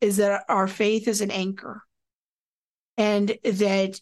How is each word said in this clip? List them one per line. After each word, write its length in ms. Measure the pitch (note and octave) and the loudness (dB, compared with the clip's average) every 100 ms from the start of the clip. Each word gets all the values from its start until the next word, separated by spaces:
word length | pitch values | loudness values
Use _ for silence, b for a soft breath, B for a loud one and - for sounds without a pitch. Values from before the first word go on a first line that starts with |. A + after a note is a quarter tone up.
is 160 | G#3 G3 | 0 2
that 260 | G3+ G3+ - | 2 0 0
our 180 | G3+ F#3+ | 0 0
faith 420 | F#3+ G#3+ A3 A3+ | 0 0 0 0
is 120 | G#3 | -2
an 100 | G3+ | -2
anchor 520 | F#3+ F#3+ F#3+ - G#3+ _ _ _ _ _ _ _ _ _ _ _ - | -4 -4 -6 -12 -18 _ _ _ _ _ _ _ _ _ _ _ 0
and 400 | G#3+ G#3 G3+ - | 2 2 0 -2
that 560 | - F#3+ G3+ G3 F#3+ F#3+ | -2 2 2 2 0 -4